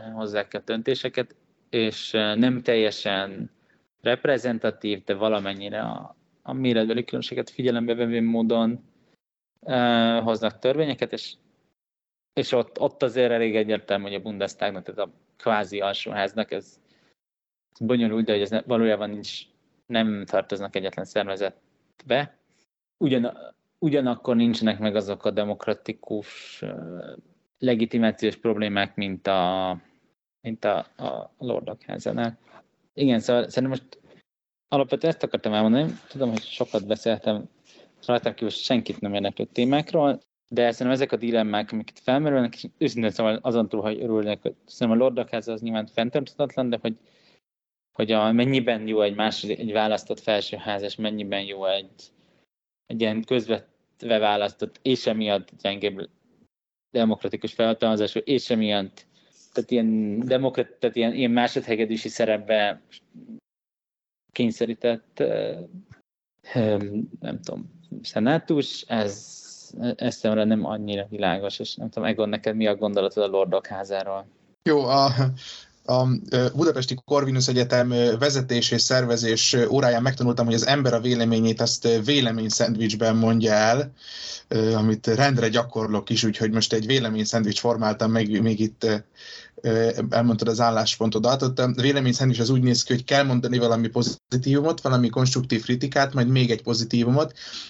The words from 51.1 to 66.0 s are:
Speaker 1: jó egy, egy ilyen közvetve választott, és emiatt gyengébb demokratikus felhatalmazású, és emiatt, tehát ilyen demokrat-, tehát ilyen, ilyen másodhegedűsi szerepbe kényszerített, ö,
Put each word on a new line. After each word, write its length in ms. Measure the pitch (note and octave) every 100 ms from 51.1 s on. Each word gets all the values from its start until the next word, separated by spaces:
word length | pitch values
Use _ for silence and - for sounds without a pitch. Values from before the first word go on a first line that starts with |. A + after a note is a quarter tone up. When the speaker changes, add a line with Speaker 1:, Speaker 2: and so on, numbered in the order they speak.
| G#2+ G2 G2
Speaker 1:
jó 240 | G2 G2 F#2+
egy, 440 | G2 F#2+ - - _ _ _ _ _ _ _ _
egy 140 | A2+
ilyen 240 | A2+ A2
közvetve 920 | A2 B2+ A2 G#2+ - _ _ _ A#2+ A2
választott, 600 | G#2+ G#2 G2+ - G#2 -
és 240 | C3+ B2+ -
emiatt 420 | A2 G#2+ G2+ F2 -
gyengébb 480 | G2 G2+ G2+ F#2+ - _ _ _ _ _ _ _ _
demokratikus 640 | B2 A2+ G#2+ G2+ - A2
felhatalmazású, 640 | - A2+ A2 A2+ A2 G#2 -
és 320 | - C3 -
emiatt, 560 | A2+ G#2+ G2+ F#2+ - _ _ _ _ _
tehát 180 | - A2
ilyen 480 | A#2+ A2+ A2 G#2 G#2
demokrat-, 580 | B2+ B2+ C3 B2+ A#2+ -
tehát 180 | A#2+ A#2
ilyen, 160 | A2+
ilyen 180 | B2 B2
másodhegedűsi 760 | A#2+ A#2+ C3+ B2+ A2 A2 A2 A2+
szerepbe 720 | - A2 G#2+ G#2 G#2+ G#2 - _ - _ - - - _ _ _ _ _ _ _ _ _
kényszerített, 880 | - A#2 A2+ A2+ A#2 A#2+ A2+ - -
ö, 320 | C3 G#2+ G#2+ - F3 F3+ - -